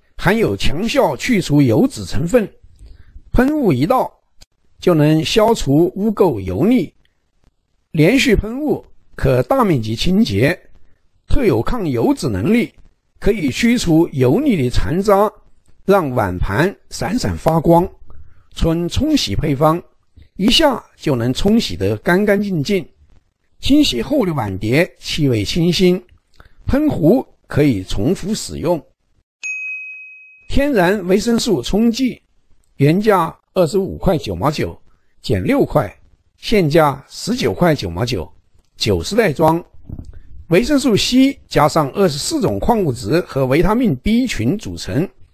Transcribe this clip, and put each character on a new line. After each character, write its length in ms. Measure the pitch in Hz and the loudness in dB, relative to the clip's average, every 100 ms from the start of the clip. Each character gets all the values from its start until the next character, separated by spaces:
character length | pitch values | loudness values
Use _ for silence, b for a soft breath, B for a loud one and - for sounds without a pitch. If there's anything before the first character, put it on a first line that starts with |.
| _ - | _ -4
含 180 | 175 226 | -2 0
有 220 | 156 98 | 0 0
强 320 | - 147 220 | 0 0 0
效 260 | 277 185 120 | 0 0 0
去 240 | - 208 | -2 0
除 220 | - 147 | 2 2
油 260 | 131 120 262 | 4 4 0
脂 160 | 107 | -2
成 240 | 92 104 170 | -4 -2 0
分， 240 | 247 190 _ - - b b b b b | 0 0 _ -20 -20 b b b b b
喷 240 | - 262 302 | 0 2 2
雾 100 | 214 | 0
一 140 | 123 170 | 2 2
道 260 | 254 180 _ _ _ - _ _ _ | 0 -2 _ _ _ -20 _ _ _
就 160 | 185 160 | 0 2
能 280 | 147 156 | 4 2
消 300 | 143 220 220 | 0 2 2
除 400 | 226 135 143 175 - | 2 0 2 2 0
污 140 | 214 | -2
垢 320 | 202 185 110 | 2 0 0
油 240 | 90 92 190 | -6 -2 0
腻。 260 | 254 151 _ _ _ _ _ _ _ _ _ _ | 0 -2 _ _ _ _ _ _ _ _ _ _
连 260 | 160 160 262 | 2 4 4
续 180 | 269 196 | 2 0
喷 240 | 214 254 | 0 -4
雾 240 | 302 165 - - - | -4 -4 -8 -20 -20
可 300 | - 135 127 | -4 0 0
大 200 | - 269 | 0 0
面 160 | 208 139 | 2 0
积 160 | 107 113 | -2 -2
清 280 | 175 190 | 0 2
洁， 360 | 226 98 135 - - - - - _ _ - | 2 2 0 -2 -10 -20 -20 -20 _ _ 0
特 180 | - 220 | 2 4
有 160 | 113 | 2
抗 260 | - 151 170 | 0 -2 -2
油 240 | 117 185 285 | 0 0 0
脂 120 | 139 | -2
能 240 | 92 117 | -2 0
力， 220 | 233 170 _ - _ _ - | 0 0 _ -20 _ _ -4
可 120 | 196 | -2
以 200 | 214 147 | 0 -2
驱 260 | - 233 240 | 0 0 0
除 320 | 175 156 170 | 2 2 2
油 280 | 139 127 185 | 0 0 0
腻 180 | 302 185 | 0 0
的 140 | 123 | 0
残 280 | - - 175 | 0 0 0
渣， 280 | 202 196 208 - - - _ - - | 2 2 2 -2 -20 -20 _ -8 0
让 240 | 196 143 | 2 2
碗 260 | 123 98 90 | -2 -2 -2
盘 360 | - 101 185 - - | -2 0 -2 -4 -16
闪 300 | - 120 247 | -10 -6 -4
闪 180 | 110 82 | -4 -2
发 220 | 160 165 | 0 0
光。 280 | 170 170 185 - - b b b b | 4 4 2 -6 -16 b b b b
纯 340 | - 165 165 170 | -4 -2 -2 -4
冲 260 | - 302 294 | -4 0 0
洗 180 | - | -2
配 220 | - 175 135 | -2 -2 2
方， 260 | 156 170 - _ _ _ b b | 2 0 -6 _ _ _ b b
一 160 | 190 | 0
下 320 | - 302 233 - _ | 2 2 0 -8 _
就 180 | 156 123 | -4 -2
能 180 | 120 | -2
冲 240 | 127 202 226 | 0 2 2
洗 200 | - 82 | 0 -4
得 180 | 95 107 | -4 -2
干 260 | - 180 214 | 0 0 2
干 160 | 202 | 0
净 200 | 202 175 | -2 -4
净。 240 | 139 196 - _ _ _ _ _ _ - | -2 -2 -4 _ _ _ _ _ _ -6
清 200 | - 294 | 2 2
洗 200 | 277 233 | 2 0
后 240 | - 285 185 | -2 -2 0
的 80 | |
碗 240 | 147 101 95 | -2 -4 -4
碟 360 | 107 139 190 _ | 0 0 0 _
气 300 | - - 139 | -10 -2 0
味 120 | 110 98 | 0 -2
清 260 | 175 170 | -2 0
新， 320 | 160 180 180 - _ _ - b b - | 2 2 2 -4 _ _ -20 b b -2
喷 240 | 277 302 | 0 0
壶 360 | - 160 - - _ - | 0 2 2 0 _ -6
可 160 | - | 0
以 180 | 147 98 | 2 0
重 320 | 98 101 117 | -4 -2 -2
复 220 | 190 180 220 | -2 -4 -8
使 220 | - 73 | -8 -6
用。 280 | 139 175 - _ _ _ _ _ - 659 659 640 - - - - - _ - | -4 -4 -6 _ _ _ _ _ -12 -12 -12 -14 -16 -20 -20 -20 -20 _ -2
天 200 | - 294 | 0 2
然 340 | 226 170 208 175 | 2 2 2 0
维 100 | 208 | 0
生 220 | 233 233 | 2 0
素 220 | 247 151 | 0 -2
冲 280 | 120 196 233 | 0 0 0
剂， 320 | 226 254 151 _ _ _ _ _ - | 0 -2 -4 _ _ _ _ _ 0
原 240 | 139 180 | 2 2
价 340 | 214 190 165 - _ | 2 2 0 -6 _
二 120 | 190 160 | 0 0
十 100 | 190 | 0
五 200 | 170 78 | -4 -2
块 200 | 185 165 | -2 -2
九 180 | 107 85 | -4 -4
毛 160 | 131 | -4
九， 260 | 147 90 - - _ _ _ | -2 -6 -8 -20 _ _ _
减 200 | - 98 | -4 -2
六 220 | 156 269 | 0 0
块， 260 | 170 147 101 - _ _ _ _ | 2 0 -2 -8 _ _ _ _
现 340 | - 214 156 | -2 2 4
价 320 | 160 147 131 - | 4 2 0 -12
十 260 | - - | -12 -6
九 200 | 247 135 | -2 -2
块 200 | 95 175 | 0 0
九 160 | 143 87 | 0 -4
毛 160 | 85 120 | -6 -4
九， 240 | 101 76 - _ _ _ - | -4 -8 -14 _ _ _ -6
九 260 | 107 90 | -2 -2
十 140 | 80 214 | -2 0
袋 160 | 202 | 0
装。 320 | 147 160 165 - - - - b b b b - | 2 0 0 -6 -20 -18 -16 b b b b 0
维 120 | 175 | 0
生 160 | 247 285 | 2 0
素 160 | 262 190 | 2 0
C 420 | - 247 269 - - | 2 2 2 0 -4
加 220 | 147 147 | 0 2
上 200 | 170 139 | 0 -2
二 140 | 202 190 | 0 0
十 80 | 143 | -2
四 240 | - 320 | -6 -2
种 180 | 165 101 | -2 -2
矿 240 | - 226 | 0 0
物 80 | 165 | 0
质 300 | 113 98 165 | -4 -2 -2
和 240 | - 135 131 | -2 -4 0
维 160 | 147 | 2
他 120 | - | 2
命 220 | 226 233 127 | 2 0 0
B 320 | 202 233 254 | 0 0 0
群 300 | - 113 202 | -2 -4 -4
组 180 | 98 85 | -6 -12
成， 340 | - 113 196 - - | -6 -4 -4 -8 -20